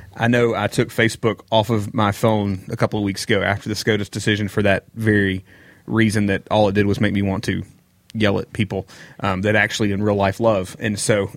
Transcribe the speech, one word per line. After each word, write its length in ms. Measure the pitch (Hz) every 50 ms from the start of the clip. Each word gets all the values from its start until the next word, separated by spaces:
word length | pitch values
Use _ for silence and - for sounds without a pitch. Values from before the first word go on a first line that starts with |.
| - - -
I 120 | - 117 117
know 280 | 120 120 120 117 110
I 120 | 95 104 104
took 220 | - - 120 -
Facebook 520 | - - 113 113 - - - 113 104 - - _
off 180 | - 113 107 -
of 240 | 117 107 101 107 -
my 180 | 110 107 101
phone 520 | 101 - - 113 110 107 101 101 98 92 - -
a 60 | -
couple 240 | 113 - 107 - 107
of 60 | 101
weeks 180 | 101 98 - -
ago 160 | - 113 98 92
after 260 | 95 101 98 - 104
the 60 | 104
scotus 340 | - - - 107 104 101 -
decision 380 | - 110 - 113 107 101 107 98
for 140 | - - 104
that 220 | 101 95 90 - _ -
very 480 | 113 110 110 107 104 101 95 95 92 - - - - - - - - _
reason 420 | - 110 110 113 110 98 107 104 101
that 160 | 98 95 - -
all 160 | - 107 107 101
it 60 | 95
did 100 | 104 104 101
was 120 | 98 -
make 140 | 107 104 95
me 80 | 101
want 220 | 98 98 95 95 -
to 180 | - 95 92 92 - - _ _ _ _ _ _ - -
yell 240 | 113 107 101 101 92
at 120 | 80 - -
people, 340 | - 110 92 101 95 92 - - - - - - -
um, 240 | - 101 95 92 95
that 120 | 104 104
actually 360 | 107 101 107 - - 113 104
in 100 | 98 98
real 140 | 104 104 101
life 240 | 101 98 98 95 -
love. 360 | 113 113 110 95 92 - - -
And 180 | - 113 104 101
so, 300 | - - 113 104 98 92 -